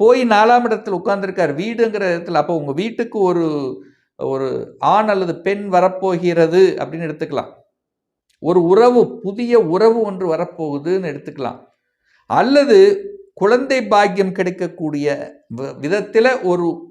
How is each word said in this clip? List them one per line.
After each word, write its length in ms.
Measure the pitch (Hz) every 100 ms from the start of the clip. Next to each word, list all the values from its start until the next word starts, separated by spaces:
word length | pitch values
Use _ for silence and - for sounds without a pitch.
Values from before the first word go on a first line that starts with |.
போய் 200 | 220 254 240
நாலாம் 340 | 208 220 240 240
இடத்துல 300 | 214 214 180
உட்கார்ந்திருக்கார், 540 | 202 196 190 185 160 143
வீடுங்கிற 420 | 214 233 226 208 190
இடத்துல. 300 | 170 170 165
அப்போ 140 | 147 165
உங்க 140 | 143 139
வீட்டுக்கு 360 | 220 226 233 220 185
ஒரு, 160 | 175 160 147 131 - - _ _ - 135
ஒரு 160 | 135 131 127 117 - 143 196
ஆண் 160 | 214 196
அல்லது 200 | 175 160 190
பெண் 180 | 202 202 180
வரப்போகிறது 880 | 185 185 190 175 175 165 160 175 185 156
அப்படின்னு 280 | 139 160 165
எடுத்துக்கலாம். 420 | 151 156 139 - - _ _ _ _ _ _ _ _ 151
ஒரு 120 | 180 170
உறவு, 300 | 196 247 247 185 - 185
புதிய 380 | 202 240 240 170 180
உறவு 220 | 226 233 208
ஒன்று 160 | 185 185 160
வரப்போகுதுன்னு 760 | 170 - 156 143 156 190 170
எடுத்துக்கலாம். 460 | - - - 120 - _ _ _ _ _ _ -
அல்லது 500 | 127 226 285 269 202 208 196 - - - -
குழந்தை 400 | 196 247 277 262 208 208
பாக்கியம் 420 | 208 185 190 185
கிடைக்கக்கூடிய 680 | 180 190 175 - 156 147 143 139 - - - 113
வி-, 160 | 139 -
விதத்துல 540 | 139 202 196 220 247 254 185
ஒரு 160 | 175 170 - -